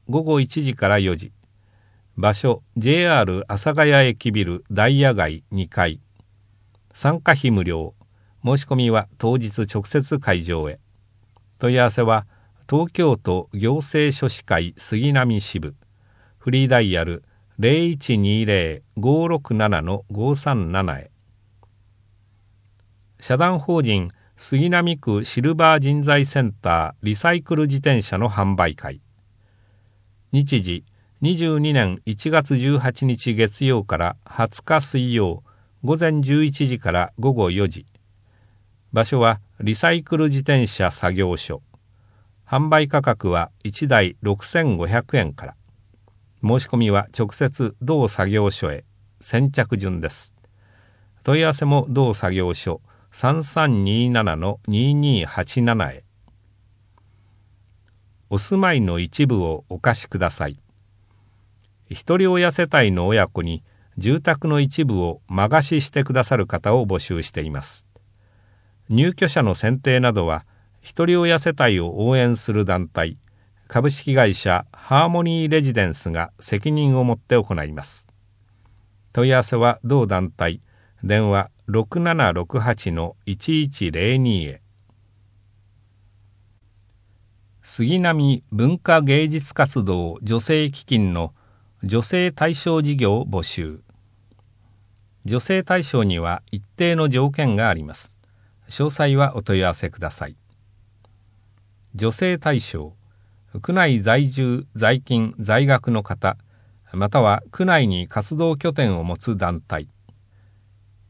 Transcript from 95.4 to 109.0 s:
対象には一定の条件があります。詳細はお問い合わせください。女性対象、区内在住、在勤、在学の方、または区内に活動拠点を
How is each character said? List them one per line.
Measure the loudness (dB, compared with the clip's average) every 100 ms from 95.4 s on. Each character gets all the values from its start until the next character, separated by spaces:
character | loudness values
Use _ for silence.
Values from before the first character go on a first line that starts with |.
| -2 -2
対 | 0 -2
象 | 0 0
に | 0 0
は | -2 -6 -8
一 | -12 -12 -2
定 | 0 2
の | 2
条 | 2 0
件 | 0 0 2
が | 0
あ |
り | -2
ま | -6
す。 | -14 -18 _ _ _ _ _ -14
詳 | -4 -4
細 | 0 2 2
は | 2 0
お |
問 | -2 0
い |
合 | 0
わ | -2
せ | -6
く | -8
だ | -12
さ | -10 -12
い。 | -14 _ _ _ _ _ _ _ _ _ _ _ _ _ _ _
女 | -4 -4
性 | -2 -2 0
対 | 0 -2
象、 | -2 -10 -12 -18 _ _ _ _ _ -10
区 | -2
内 | 2 2 2
在 | 2 2 2
住、 | 0 -2 -2 -6 0
在 | 2 2
勤、 | 0 0 0 -4
在 | 0 2 4
学 | 2 2
の | -2
方、 | -4 -4 -4 -4 _ _ _ _ _
ま | -4 0
た | 2
は | 4 2 -2
区 | -4 2
内 | 4 2
に | 0 -4
活 | -6 -6 -2
動 | -2 0
拠 | -2
点 | 0 0
を | 0